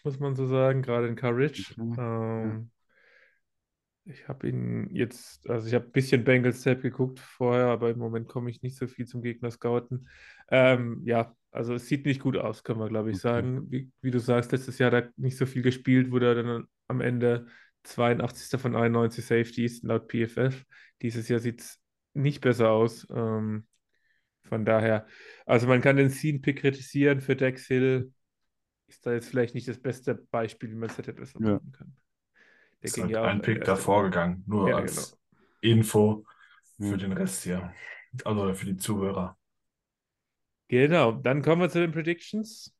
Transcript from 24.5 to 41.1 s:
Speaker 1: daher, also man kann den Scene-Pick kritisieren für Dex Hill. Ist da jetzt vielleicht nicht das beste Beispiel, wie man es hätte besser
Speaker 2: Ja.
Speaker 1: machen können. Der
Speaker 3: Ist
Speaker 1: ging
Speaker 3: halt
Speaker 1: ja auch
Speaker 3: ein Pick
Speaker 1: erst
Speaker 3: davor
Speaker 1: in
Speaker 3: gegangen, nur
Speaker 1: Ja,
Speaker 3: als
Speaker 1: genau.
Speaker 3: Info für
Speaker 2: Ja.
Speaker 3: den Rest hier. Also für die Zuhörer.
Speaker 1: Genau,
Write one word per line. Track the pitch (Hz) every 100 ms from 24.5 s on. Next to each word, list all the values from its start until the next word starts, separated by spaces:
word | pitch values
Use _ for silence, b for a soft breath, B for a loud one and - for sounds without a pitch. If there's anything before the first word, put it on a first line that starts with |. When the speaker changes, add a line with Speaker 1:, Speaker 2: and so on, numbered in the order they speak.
| 113
Speaker 1:
daher, | 110 110 110 107 B B B B -
also | 123 123
man | 127
kann | 139 139
den | 139
Scene-Pick | 135 156 143 147 139
kritisieren | 139 135 - 143 143 135
für | 131 127
Dex | 131 131 -
Hill. | 131 131 127 131 _ _ _ _ _ _ _ _
Ist | _ 123
da |
jetzt | 120 117
vielleicht | 127 117
nicht | 123 123
das | 107
beste | 131 117 -
Beispiel, | 113 - 120 113 - 117
wie | 113
man | 113
es | -
hätte | -
besser | - 131 -
Speaker 2:
Ja. | 110
Speaker 1:
machen | 101 -
können. | - - - _ _ _ b b b b b
Der | 113
Speaker 3:
Ist |
Speaker 1:
ging | 120
Speaker 3:
halt | 113
Speaker 1:
ja | 110
auch | 113
Speaker 3:
ein | 104
Pick | 113 107
Speaker 1:
erst | -
Speaker 3:
davor | 95 - 101
Speaker 1:
in | 95
Speaker 3:
gegangen, | 87 87 92 98
nur | 104 92
Speaker 1:
Ja, | -
Speaker 3:
als | - 76 - - _ _ _ _
Speaker 1:
genau. | 113 113
Speaker 3:
Info | 107 107 107 107 b b b b b -
für | 101
Speaker 2:
Ja. | 95
Speaker 3:
den | 95
Rest | 92 95 -
hier. | 90 90 87 B B B B 123
Also | - 104 98
für | 92 95
die | 95
Zuhörer. | - 101 98 95 92 - _ _ _ _ _ _ _ _ _ _ _ _ _
Speaker 1:
Genau, | 123 147 170 117